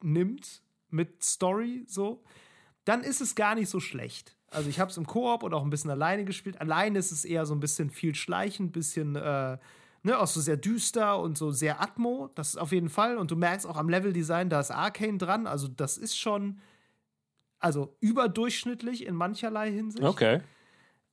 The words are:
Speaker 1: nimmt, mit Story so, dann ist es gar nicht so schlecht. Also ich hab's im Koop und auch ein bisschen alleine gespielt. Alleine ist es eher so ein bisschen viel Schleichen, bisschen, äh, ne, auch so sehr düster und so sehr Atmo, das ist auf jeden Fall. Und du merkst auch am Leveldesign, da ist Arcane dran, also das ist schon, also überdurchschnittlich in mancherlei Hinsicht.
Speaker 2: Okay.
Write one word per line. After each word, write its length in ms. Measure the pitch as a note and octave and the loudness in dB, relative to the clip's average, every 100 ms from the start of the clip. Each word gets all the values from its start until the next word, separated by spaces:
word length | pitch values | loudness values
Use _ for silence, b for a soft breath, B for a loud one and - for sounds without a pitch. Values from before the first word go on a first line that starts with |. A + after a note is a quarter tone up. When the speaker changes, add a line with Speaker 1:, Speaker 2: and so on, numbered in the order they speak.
Speaker 1:
nimmt, 600 | E3 D#3 F#3 C#4 - - _ _ _ | 0 2 2 -2 -10 -16 _ _ _
mit 340 | D#3+ E3+ - | -4 -4 -2
Story 600 | - - F#3 G3+ A#3+ B3 - | -2 0 0 0 -2 -6 -8
so, 360 | F#3+ G3+ B3 b b b b b b - | -4 -4 -6 b b b b b b 0
dann 160 | A#3 | 0
ist 180 | B3 B3+ | 0 -2
es 160 | B3+ - | -2 2
gar 200 | G#3 A3+ | 2 2
nicht 140 | G3 | 0
so 100 | F#3 | 0
schlecht. 560 | - C3 B2 - - _ _ | -4 -6 -10 -12 -18 _ _
Also 200 | D3+ D3 | -4 -2
ich 100 | D3 | 0
hab's 160 | F#3+ F3 | 0 -2
im 100 | E3 | -2
Koop 360 | A3+ B3 A#3 | 0 2 2
und 100 | G#3+ | 0
auch 100 | D#3+ | 0
ein 60 | C#3+ | 0
bisschen 200 | D3 D3+ | 0 -2
alleine 340 | C#3 D#3+ G3+ | 0 2 2
gespielt. 380 | G3 F#3 G3 F#3 | -2 -4 -8 -6
Alleine 380 | D#3 D#3 G#3 G3+ | 0 2 4 2
ist 120 | F3+ | 0
es 140 | D#3 - | -2 0
eher 200 | E3 D3+ | 0 0
so 80 | |
ein 60 | D3 | 0
bisschen 300 | D3 - D3 | 0 0 -2
viel 260 | - E3 D3+ | -2 -2 -2
Schleichen, 560 | - F3 G3+ G3 F3+ | -2 0 0 -2 -4
bisschen, 440 | E3+ D#3 - D3+ C#3+ | -2 -4 -2 -2 -2
äh, 400 | D3+ C#3 C3 C3 b b b b | 0 0 -2 -6 b b b b
ne, 160 | F#3+ B3 | 0 4
auch 80 | F#3+ | 4
so 120 | E3 | 2
sehr 160 | D3+ D3+ | 2 0
düster 640 | G3 A#3 - A#3 G#3 G3+ | 0 0 0 2 2 2
und 180 | E3+ D3+ | 0 -2
so 140 | D#3 | -2
sehr 300 | C3+ D3+ D3 | 0 0 0
Atmo, 480 | G#3 - A#3+ B3+ C4+ - | -2 0 -2 -2 -6 -6
das 140 | D3+ | -4
ist 80 | - | -2
auf 140 | E3 | 0
jeden 160 | F#3 E3 | 2 2
Fall. 280 | - A3+ A#3+ | 2 2 2
Und 140 | E3 | 0
du 40 | E3 | 2
merkst 300 | F3 F#3+ F#3 | 2 2 -2
auch 80 | D3+ | -2
am 140 | D#3+ | 2
Leveldesign, 600 | F3+ G3+ F3 D#3 E3 F#3 | 2 2 0 0 0 2
da 100 | D3+ | 2
ist 120 | C#3 | 2
Arcane 460 | B2+ G3 G3 A3 G3+ | 0 -2 0 -2 -2
dran, 300 | F3+ G#3+ A3+ | 0 0 0
also 200 | C#3+ C#3 | -4 -4
das 300 | B2+ C3+ - | -4 -4 -2
ist 200 | A3 - | -4 -4
schon, 440 | A3+ G#3 G3+ G3 b b b b b _ _ _ _ _ | 0 0 -2 -6 b b b b b _ _ _ _ _
also 380 | E3+ D3 C#3 - | 0 0 -2 0
überdurchschnittlich 1040 | G#3+ A#3 A#3+ G3+ A#3+ A3 A#3+ A#3+ A#3 A#3+ - | 2 4 2 2 0 0 -4 -6 -6 -6 -4
in 100 | E3+ | -2
mancherlei 560 | F3+ G#3+ A3+ G#3+ G#3+ | -2 -2 -4 -2 -2
Hinsicht. 320 | G#3 A3 A3 C#3 | -2 -4 0 0
Speaker 2:
Okay. 360 | - A2+ C3+ b b b b b b _ | 4 4 4 b b b b b b _